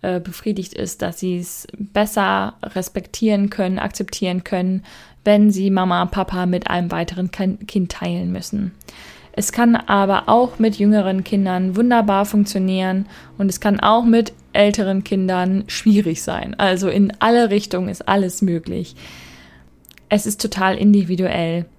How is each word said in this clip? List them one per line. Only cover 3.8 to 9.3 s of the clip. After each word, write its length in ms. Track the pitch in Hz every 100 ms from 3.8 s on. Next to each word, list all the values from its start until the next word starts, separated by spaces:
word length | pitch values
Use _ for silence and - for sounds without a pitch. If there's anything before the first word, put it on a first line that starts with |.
| 190 - 185 - 185 180
können, 400 | - 185 180 190 - - - _
wenn 260 | - 208 208
sie 200 | 190 196
Mama, 340 | 190 185 180
Papa 400 | 180 202 190 185
mit 240 | 180 180 -
einem 220 | 175 175
weiteren 400 | 170 170 175 185
Kin-, 360 | - 190 - -
Kind 240 | 202 180
teilen 400 | - 175 175 175
müssen. 420 | 180 - 208 190 - - - - - -